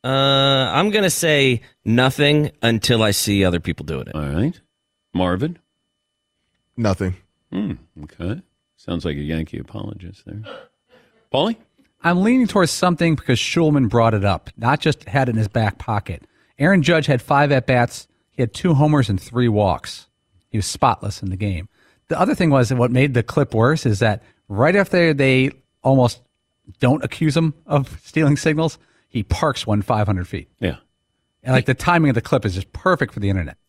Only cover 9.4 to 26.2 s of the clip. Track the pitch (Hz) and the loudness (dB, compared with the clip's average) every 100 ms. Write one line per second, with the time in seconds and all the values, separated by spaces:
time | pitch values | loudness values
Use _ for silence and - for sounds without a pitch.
9.4 | 78 - - 107 101 - 90 95 - 104 | -6 -10 -12 -12 -12 -14 -18 -20 -18 -16
10.4 | 110 - - _ _ _ _ _ _ 131 | -16 -18 -20 _ _ _ _ _ _ -2
11.4 | 190 226 _ _ _ _ 170 180 202 262 | -2 -4 _ _ _ _ -2 0 2 2
12.4 | 226 202 165 - 180 170 170 151 - 123 | 2 0 0 0 0 2 0 0 0 -2
13.4 | - - 160 147 117 120 113 107 101 90 | 0 0 2 2 2 4 2 2 0 -2
14.4 | - - 113 143 160 135 - 139 127 110 | -6 -4 -2 0 0 -4 -2 -2 0 0
15.4 | 107 120 107 - - 104 - 82 _ _ | -2 0 -2 -2 -6 -6 -6 -12 _ _
16.4 | _ - 147 196 147 165 151 131 - 139 | _ -2 2 4 4 2 2 -2 2 2
17.4 | 143 139 120 127 120 - - _ _ - | 4 2 2 2 0 -4 -20 _ _ -4
18.4 | 120 - 180 143 151 151 113 98 - 117 | -4 -2 0 4 4 2 2 -2 -4 -2
19.4 | 120 104 98 82 - - _ _ _ _ | 0 2 0 -2 -6 -18 _ _ _ _
20.4 | _ 110 - - 135 - 98 - 98 95 | _ -6 -6 -2 0 0 -6 -8 -8 -6
21.4 | 104 87 98 _ _ _ _ 151 190 302 | -4 -6 -10 _ _ _ _ -2 0 0
22.4 | 165 135 117 127 123 127 143 120 - - | 2 2 2 2 2 2 2 0 0 -2
23.4 | 139 113 120 156 - 101 113 98 _ _ | 0 2 2 2 0 0 0 -2 _ _
24.4 | _ 101 143 196 190 180 170 143 135 131 | _ 0 2 2 2 2 2 2 2 4
25.4 | 131 - _ _ 131 135 120 - | 0 -4 _ _ 2 4 2 -2